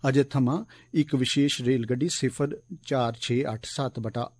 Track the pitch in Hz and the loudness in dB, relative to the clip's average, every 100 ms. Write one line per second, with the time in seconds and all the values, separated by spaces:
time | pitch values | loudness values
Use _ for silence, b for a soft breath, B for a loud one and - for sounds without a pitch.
0 | 139 135 135 139 123 160 226 B B 165 | 4 4 2 2 2 0 -4 B B 0
1 | 151 135 127 - 143 - 123 131 117 127 | 2 2 2 2 2 2 2 2 2 0
2 | 165 - 131 - 143 151 _ 175 - 135 | 0 0 -2 0 -4 -4 _ -18 -4 0
3 | 120 113 - 123 - 110 - - 135 123 | 0 -2 -2 0 0 -6 -8 -4 -4 -4
4 | 110 117 120 _ | -6 -4 -6 _